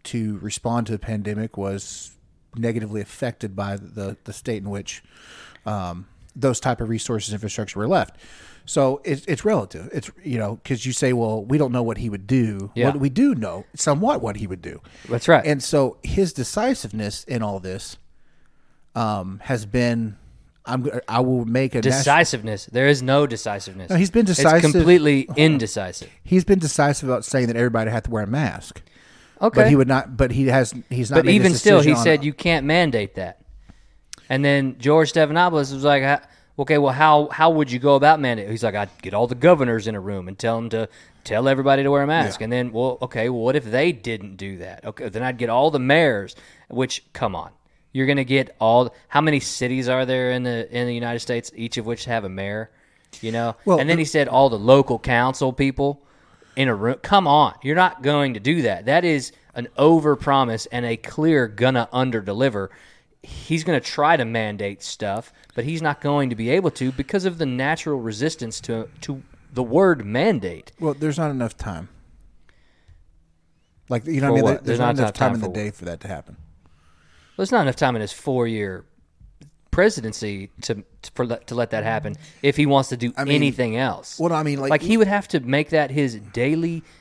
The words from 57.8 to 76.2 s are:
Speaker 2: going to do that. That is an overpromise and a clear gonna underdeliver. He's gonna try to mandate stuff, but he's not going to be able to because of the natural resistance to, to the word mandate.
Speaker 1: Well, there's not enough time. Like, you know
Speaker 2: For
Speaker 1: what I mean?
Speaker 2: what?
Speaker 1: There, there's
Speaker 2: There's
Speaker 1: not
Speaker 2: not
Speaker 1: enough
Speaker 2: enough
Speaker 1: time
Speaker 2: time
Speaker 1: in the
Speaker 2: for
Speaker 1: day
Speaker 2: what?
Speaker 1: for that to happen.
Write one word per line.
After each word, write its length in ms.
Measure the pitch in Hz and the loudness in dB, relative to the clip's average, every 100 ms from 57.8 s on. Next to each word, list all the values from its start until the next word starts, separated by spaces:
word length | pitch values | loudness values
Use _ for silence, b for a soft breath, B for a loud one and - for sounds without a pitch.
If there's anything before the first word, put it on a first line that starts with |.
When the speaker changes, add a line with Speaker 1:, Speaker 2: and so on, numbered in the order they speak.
| 185 - | 2 0
Speaker 2:
going 320 | 143 147 135 | -2 0 0
to 80 | 107 | -2
do 220 | 117 170 | 0 0
that. 220 | 117 90 110 | 0 -2 0
That 180 | 160 175 | 2 2
is 260 | 147 - b b | 0 -4 b b
an 160 | 120 120 - | -12 -8 2
overpromise 920 | 151 165 151 139 147 139 123 113 - | 4 6 4 0 2 2 2 -2 -6
and 120 | 123 120 | -6 -4
a 120 | 117 | -4
clear 500 | - - 160 151 117 | -6 0 2 2 0
gonna 400 | 107 127 127 113 | 0 0 2 0
underdeliver. 760 | 127 127 113 101 104 135 104 95 b b b b _ | -2 -2 -2 -4 -2 -2 -2 -8 b b b b _
He's 400 | - - - 160 | -18 -14 -4 -4
gonna 160 | 160 143 | 0 -2
try 380 | - - 151 160 | -2 0 2 2
to 80 | 117 | 0
mandate 580 | 113 107 104 101 101 | -4 -4 -6 -8 -8
stuff, 480 | - - 104 104 - b b - | -14 -8 -6 -6 -10 b b -8
but 80 | |
he's 180 | 127 160 | -6 -2
not 200 | 156 143 | -4 -2
going 280 | 143 143 131 | -2 0 0
to 40 | 113 | -2
be 140 | 113 | 0
able 220 | 170 170 | 2 0
to 200 | - 131 | -2 -4
because 320 | 131 139 202 | -4 -4 -2
of 140 | 185 170 | -2 -4
the 80 | 143 | -4
natural 560 | 127 139 160 160 139 | -2 -2 -2 -4 -4
resistance 580 | 113 107 156 - 113 - | -6 -4 -4 -4 -10 -10
to, 280 | - 113 110 - | -8 -8 -8 -12
to 220 | - 135 - - - | -12 -12 -14 -20 -8
the 100 | 127 | -6
word 420 | 120 147 190 147 104 | 0 4 4 2 -2
mandate. 680 | 120 208 147 92 82 - - | 0 2 0 -4 -10 -16 -6
Speaker 1:
Well, 140 | 156 143 | -6 -2
there's 220 | 156 143 | -4 -2
not 140 | 151 | -2
enough 240 | 135 117 - | -2 -6 -6
time. 320 | 107 82 92 - - - - _ _ _ _ _ _ - _ _ _ _ _ _ _ _ - | -10 -10 -12 -20 -20 -20 -20 _ _ _ _ _ _ -20 _ _ _ _ _ _ _ _ -6
Like, 180 | 120 147 | -6 -2
you 140 | 147 | 0
know 80 | 135 | 2
Speaker 2:
For 40 | |
Speaker 1:
what 0 | |
I 20 | 113 | 4
mean? 80 | |
Speaker 2:
what? 60 | 110 | 2
Speaker 1:
There, 60 | 139 | 0
there's 80 | 131 | -2
Speaker 2:
There's 140 | 120 | 0
Speaker 1:
not 60 | 123 | 0
Speaker 2:
not 40 | 135 | 0
Speaker 1:
enough 40 | |
Speaker 2:
enough 140 | 110 | -2
Speaker 1:
time 140 | - 131 | 0 0
Speaker 2:
time 60 | 117 | 0
Speaker 1:
in 60 | |
the 60 | 98 | -4
Speaker 2:
for 60 | |
Speaker 1:
day 120 | 104 104 | -6 -8
Speaker 2:
what? 80 | - | -8
Speaker 1:
for 100 | 87 | -12
that 140 | 82 | -10
to 60 | - | -10
happen. 280 | 80 | -12